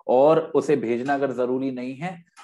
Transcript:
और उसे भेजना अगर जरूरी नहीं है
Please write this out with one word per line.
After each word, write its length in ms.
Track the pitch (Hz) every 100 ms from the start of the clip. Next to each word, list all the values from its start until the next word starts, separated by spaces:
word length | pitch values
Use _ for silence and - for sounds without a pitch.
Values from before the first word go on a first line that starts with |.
| -
और 320 | 123 143 160
उसे 360 | - 143 139 143
भेजना 380 | 110 120 131
अगर 180 | 139 139
जरूरी 380 | 120 123 131 135
नहीं 240 | 127 127
है 300 | 131 175 175 _ _